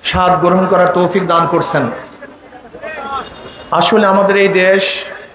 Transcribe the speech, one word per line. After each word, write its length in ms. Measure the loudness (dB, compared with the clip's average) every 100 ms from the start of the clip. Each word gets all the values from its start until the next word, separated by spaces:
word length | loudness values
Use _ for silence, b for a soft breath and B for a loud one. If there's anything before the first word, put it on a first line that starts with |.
স্বাদ 420 | -4 0 2 2 2
গ্রহণ 220 | 2 2
করার 200 | 2 2
তৌফিক 340 | 2 0 0 0
দান 200 | 0 2
করছেন। 440 | 0 0 -2 -4 -6 -14 -20 -20 -20 -20 -20 -20 -16 -14 -12 -10 -10 -10 -16 -18 -18 -4
আসলে 340 | 0 2 2 4
আমাদের 320 | 2 2 2
এই 100 | 2
দেশ 580 | 4 4 2 0 -4 -10 -14 -20